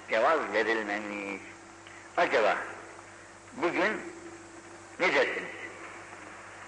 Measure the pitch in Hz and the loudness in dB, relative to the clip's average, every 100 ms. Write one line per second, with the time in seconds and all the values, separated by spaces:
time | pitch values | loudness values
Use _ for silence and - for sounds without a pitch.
0 | - 110 135 156 104 104 110 113 104 104 | 2 6 6 6 4 2 4 2 2 -2
1 | 104 104 98 95 - - - - - - | -2 -4 -4 -6 -10 -16 -18 -18 -18 -16
2 | - - 175 131 104 85 - - - - | -2 2 4 6 6 4 -2 -10 -14 -16
3 | - - - - - - 165 139 196 208 | -18 -18 -18 -18 -14 -2 0 4 2 0
4 | - - - - - - - - - - | -6 -12 -14 -14 -16 -16 -16 -16 -10 0
5 | 175 139 120 - - - - - - - | 4 6 4 2 -4 -8 -10 -10 -12 -12
6 | - - - - - - | -14 -14 -14 -14 -14 -16